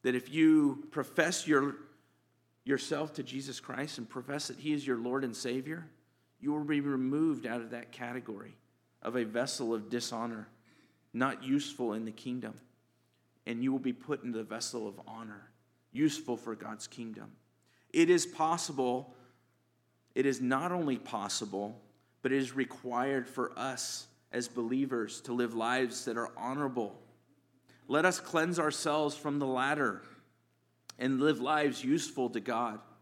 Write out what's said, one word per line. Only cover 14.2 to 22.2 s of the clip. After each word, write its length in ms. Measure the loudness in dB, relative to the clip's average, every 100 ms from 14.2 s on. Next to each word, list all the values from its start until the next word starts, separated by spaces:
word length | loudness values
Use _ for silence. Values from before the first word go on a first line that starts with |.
into 160 | -4 -6
the 60 |
vessel 420 | -6 -6 -6 -4 -6
of 140 | -8 -14
honor, 440 | -12 -12 -16 -20 _ _ _ _
useful 440 | 2 2 2 -4 -4
for 180 | -4
God's 320 | -8 -8 -10 -12
kingdom. 460 | -10 -10 -10 -14 -20 _ _ _ _ _
It 160 | 4 8
is 160 | 8 4
possible, 880 | 0 2 2 -2 0 2 0 -4 -18 -20 _ _ _ _ _ _ _ _
it 120 | 2 2
is 140 | 2
not 300 | 2 2 0
only 280 | 0 0 -2
possible, 800 | -2 -4 -2 -4 -4 -4 -4 -8 -20 _ _ _